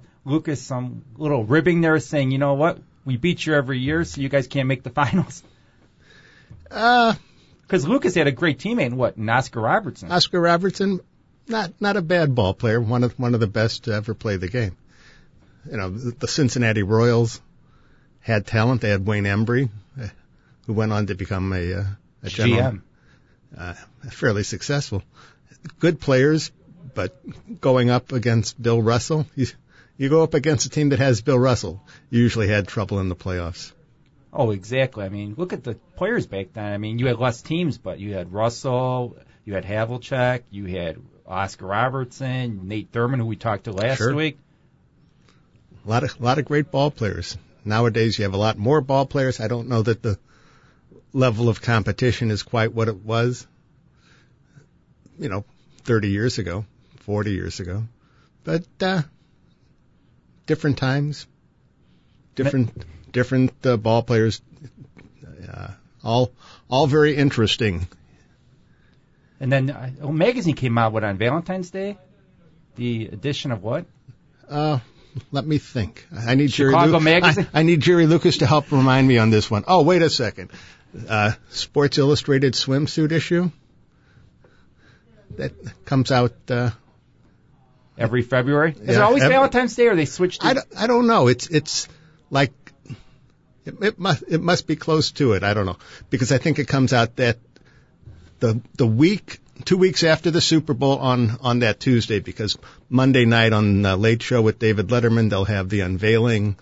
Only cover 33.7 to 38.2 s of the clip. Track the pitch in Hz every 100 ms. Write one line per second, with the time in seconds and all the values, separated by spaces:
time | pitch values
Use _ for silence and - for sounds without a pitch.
33.7 | _ _ _ _ _ _ - 117 101 101
34.7 | 131 131 107 95 98 104 110 180 160 120
35.7 | 113 _ - 190 233 - 98 95 113 104
36.7 | 104 107 117 127 117 127 120 - 160 175
37.7 | 104 95 78 101 98